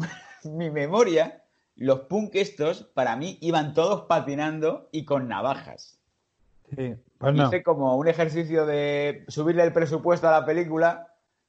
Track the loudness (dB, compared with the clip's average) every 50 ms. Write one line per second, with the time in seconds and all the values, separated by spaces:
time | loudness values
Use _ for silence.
0 | -8 -8 -10 -16 -20 -20 -20 -18 -14 -10 -8 -6 -6 -4 -4 -4 -4 0 2 2
1 | 2 4 4 2 0 0 -4 -12 _ _ _ _ _ _ _ -4 0 2 2 0
2 | 0 -4 -4 -4 -2 -2 -2 -2 -2 -2 -2 -2 -2 -2 -2 -4 -10 -6 _ -2
3 | 0 0 -2 -4 -6 -8 -10 -6 -4 0 0 0 0 2 2 2 2 2 0 -2
4 | 0 0 0 0 0 -2 -4 -4 -4 -4 -4 -2 -2 -2 -2 -4 -10 _ -10 -10
5 | -4 -2 -2 -2 -2 -4 -6 -4 -2 -2 -4 -4 -8 -16 -18 -20 -20 -20 _ _
6 | _ _ _ _ _ _ _ _ _ _ _ _ _ _ -10 -8 -8 -8 -8 -12
7 | -16 _ _ _ 0 2 4 4 4 4 2 0 2 0 0 2 2 0 0 2
8 | 2 2 2 2 0 -2 0 -4 -4 0 0 0 0 2 0 0 0 0 -2 -2
9 | -2 -2 -4 -6 -12 -10 -8 -2 0 0 4 4 4 4 4 2 0 0 -2 -2
10 | 2 2 2 4 4 4 4 4 4 2 0 0 -2 -2 0 2 2 2 2 -2
11 | -10 -18 _ _ _ _ _ _ _